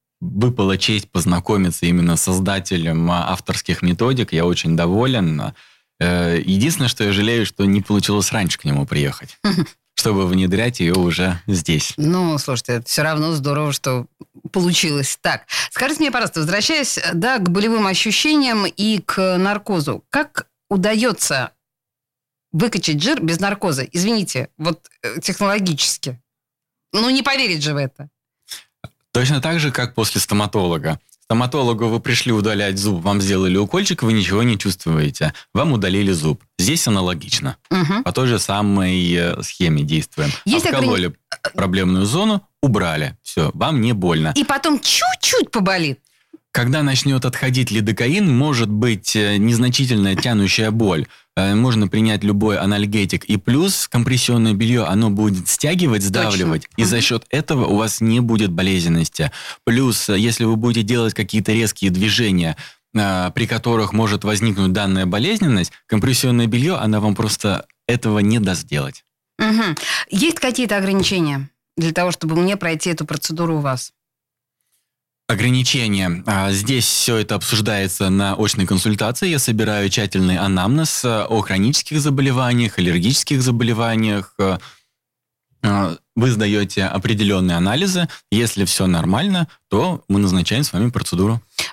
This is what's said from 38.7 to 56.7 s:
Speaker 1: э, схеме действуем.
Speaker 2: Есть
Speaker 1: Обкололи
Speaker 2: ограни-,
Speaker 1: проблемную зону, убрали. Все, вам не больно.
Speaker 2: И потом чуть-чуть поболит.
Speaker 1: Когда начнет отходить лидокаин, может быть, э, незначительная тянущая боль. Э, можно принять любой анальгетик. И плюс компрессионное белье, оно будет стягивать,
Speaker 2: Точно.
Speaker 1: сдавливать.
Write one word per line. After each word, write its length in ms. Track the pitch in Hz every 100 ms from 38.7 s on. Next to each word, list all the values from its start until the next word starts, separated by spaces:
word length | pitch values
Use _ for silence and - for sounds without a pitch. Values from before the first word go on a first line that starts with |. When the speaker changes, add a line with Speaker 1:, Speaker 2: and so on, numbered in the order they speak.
| 98 92 92 87
Speaker 1:
э, 280 | 87 85 -
схеме 400 | - - 85 76
действуем. 480 | 73 156 - - 147 131 196
Speaker 2:
Есть 200 | 330 339
Speaker 1:
Обкололи 400 | 135 - 92 87 - _
Speaker 2:
ограни-, 260 | - - -
Speaker 1:
проблемную 500 | 95 95 92 92 104
зону, 360 | 160 220 202 - _
убрали. 540 | 139 101 87 78 71 -
Все, 280 | - - 73
вам 280 | 78 127 143
не 120 | 113
больно. 400 | 104 90 80 78 294
Speaker 2:
И 80 |
потом 360 | 269 277 320 285
чуть-чуть 720 | - - 370 370 - 508 277
поболит. 480 | 233 190 185 151 127 _ _ _ - _
Speaker 1:
Когда 320 | 127 120 156
начнет 420 | 143 131 139 131 139
отходить 460 | - 131 127 101
лидокаин, 580 | 107 104 104 123 190 185 120
может 320 | 151 120 107
быть, 460 | 104 120 98 - 110
э, 220 | 104 101
незначительная 800 | 110 117 123 123 127 110 98 92
тянущая 540 | 127 110 98 113 110
боль. 380 | 110 104 80 65 - _ -
Э, 200 | 95 107
можно 320 | 127 113 98
принять 360 | 107 110 104
любой 360 | 104 101 107 98
анальгетик. 640 | 98 101 104 107 95 - -
И 120 | 104
плюс 500 | - 135 190 - -
компрессионное 640 | 120 127 123 - 120 113
белье, 320 | 101 113 120 82
оно 240 | 101 113
будет 380 | 101 107 92 -
стягивать, 540 | - 143 180 160 107
Speaker 2:
Точно. 60 | 98 113 113
Speaker 1:
сдавливать. 380 | 98 85 80 -